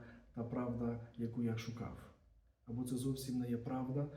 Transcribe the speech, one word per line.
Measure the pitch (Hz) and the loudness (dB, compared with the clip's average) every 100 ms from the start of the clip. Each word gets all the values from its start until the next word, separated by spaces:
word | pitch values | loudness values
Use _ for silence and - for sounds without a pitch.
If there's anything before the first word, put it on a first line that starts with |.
| - - - | -10 -16 -8
та | 120 | -4
правда, | 117 127 123 117 117 117 - - | -2 0 2 2 2 0 -4 -2
яку | 113 123 | 0 2
я | 117 113 | 2 2
шукав. | - - - - - - - - - _ - | -2 -4 -4 -6 -12 -18 -20 -20 -20 _ -4
Або | 117 | -2
це | 123 123 | 0 2
зовсім | 135 131 - 123 | 2 0 0 0
не | 120 | 2
є | 117 | 0
правда, | 127 131 127 139 147 | 0 0 2 2 0